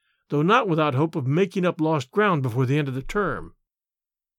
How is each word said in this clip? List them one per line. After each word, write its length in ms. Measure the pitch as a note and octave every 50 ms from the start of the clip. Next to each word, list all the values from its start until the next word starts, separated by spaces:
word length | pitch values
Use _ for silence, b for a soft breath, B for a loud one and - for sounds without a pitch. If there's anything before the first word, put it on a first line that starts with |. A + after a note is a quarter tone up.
| _ _ _ _ _ _
though 120 | D#3 D3 D3+
not 260 | F3 G#3+ B3+ C4 G3
without 260 | D#3+ D#3 D#3 D3 C3
hope 200 | B2+ D#3 E3 -
of 120 | E3 B2+
making 380 | B2+ C#3 E3 G3 G3+ - F#3+ F3+
up 160 | F3+ D#3+ -
lost 300 | D#3 D#3 D#3+ D#3 C3 -
ground 320 | - G3 G#3+ G#3 F3+ D3+ C3
before 240 | C3 A2 B2+ C3+
the 120 | A#2+ C#3 D3+
end 100 | D3+ C#3
of 60 | B2+
the 80 | C3 C3
term. 520 | - - G#3 G3+ E3 B2 F#2 D#2+ D#2 - _ _ _ _ _ _ _ _ _ _ _ _ _ _ _ _